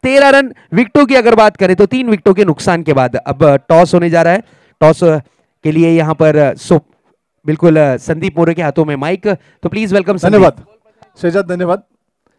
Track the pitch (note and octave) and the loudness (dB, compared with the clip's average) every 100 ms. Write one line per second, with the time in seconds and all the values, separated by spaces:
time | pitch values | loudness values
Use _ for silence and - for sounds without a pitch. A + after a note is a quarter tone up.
0 | C4 C#4 C#4 C#4 C4 - _ E3+ A#3 D4 | 2 2 4 2 0 -12 _ -4 0 0
1 | C4 C4 A#3 A3+ G#3+ - F#3 F#3 G3+ B3+ | 2 2 2 2 2 0 -2 0 -2 -4
2 | B3 G#3 G#3 F#3+ G3 D3 - E3+ D#3 C3+ | -4 -2 0 0 0 -2 -4 -4 -2 -2
3 | B2+ - - C#3 D3+ C#3 - E3 F3+ F3+ | -2 -4 -8 0 0 0 2 2 2 0
4 | E3+ E3 E3 F#3+ - _ _ _ D#3 D#3+ | 0 0 0 -2 -6 _ _ _ 0 2
5 | F3 D#3 - _ _ _ D#3 D#3 E3 E3 | 0 -2 -6 _ _ _ -4 0 2 0
6 | D#3 D3+ D#3 D3+ C#3 - - E3 _ _ | -2 0 2 2 0 -4 -2 -2 _ _
7 | _ _ _ _ D3 D3+ E3+ D#3 C#3+ B2 | _ _ _ _ -8 -2 2 2 0 -2
8 | - D#3+ F#3 D#3 E3+ E3 D#3 D3 D3+ C#3+ | -6 -6 -6 -2 -2 -2 -4 -4 -4 -4
9 | D3 F#3 G#3 F#3+ _ _ - G#3 A3 G3 | -6 -6 -4 -6 _ _ -8 -6 -2 -2
10 | F3+ F#3 F3 G#3 F3 - - _ _ _ | -2 -4 0 2 2 0 -20 _ _ _
11 | _ _ F3 F#3 F3+ F3+ F3 G3+ _ _ | _ _ -4 -4 -6 -6 -4 -6 _ _
12 | _ _ _ | _ _ _